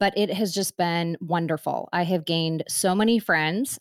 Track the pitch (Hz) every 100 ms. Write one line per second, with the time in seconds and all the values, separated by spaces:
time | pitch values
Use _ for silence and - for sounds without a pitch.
0 | 196 202 196 190 196 196 185 - 170 170
1 | 170 170 165 170 165 156 - 135 - 175
2 | 175 175 160 165 160 160 - - 190 190
3 | 220 233 - 160 156 196 269 -